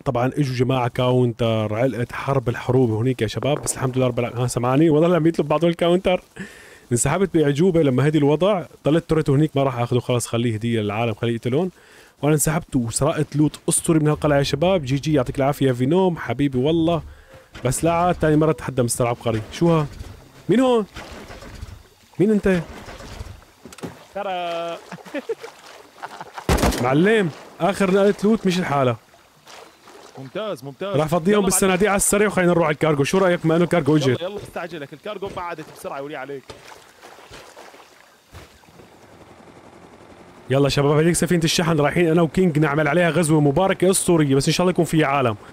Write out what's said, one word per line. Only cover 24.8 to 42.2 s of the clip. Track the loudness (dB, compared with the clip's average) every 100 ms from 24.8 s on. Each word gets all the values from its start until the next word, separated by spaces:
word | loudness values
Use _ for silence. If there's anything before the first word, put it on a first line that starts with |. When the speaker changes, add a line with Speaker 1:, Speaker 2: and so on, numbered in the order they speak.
| -14 -18 -12 -10
Speaker 2:
<laughs> | -8 -10 -12 -20 -20 -20 -20 -18 -16 -16 -18 -12 -2 0 0 0
Speaker 1:
معلم، | 0 2 4 2 0 -4 -16 -4
آخر | -2 0 0
نقلة | 2 2 2
لوت | 2 2 0
مش | -2
الحالة. | 0 0 0 0 _ _ _ _ -20 -20 -20 _ -20 -20 -20 -18
Speaker 2:
ممتاز، | -12 -8 -8 -8
ممتاز. | -12 -10 -4 -2
Speaker 1:
راح | 0
فضيهم | 0 2
Speaker 2:
يلا | 2
Speaker 1:
بالصناديق | 2 2 2 2 2
على | 2
السريع | 0 2 2
وخلينا | 2 2
نروح | 4 2
على |
الكارجو. | 0 0 2
شو | 2 2
رأيك | 2 2
بما | 2 2
انه |
الكارجو | 2 2 2 2
اجى؟ | 4
Speaker 2:
يلا، | 0
يلا | -2 -10
استعجلك، | -10 -10 -10 -10 -14
الكارجو | -14 -12 -10 -10 -10
بعدت | -10 -10 -14 -14
بسرعة، | -12 -10
ولي | -10 -10
عليك. | -12 -12 -14 -20 -20 -20 -20 -20 -20 -20 -20 -20 -20 -20 -20 -20 -20 _ -20 _ _ -20 -20 -20 _ -20 -20 -20 -20 -20 -20 -20 -20 -20 -20 -20 -20 -20 -20 -20 -20 -18 -4
Speaker 1:
يلا | 0 0
شباب، | 2 2 2
هذيك | 2
سفينة | 0 0 0
الشحن | 0 0 0 2
رايحين | 2 2 2
انا | 2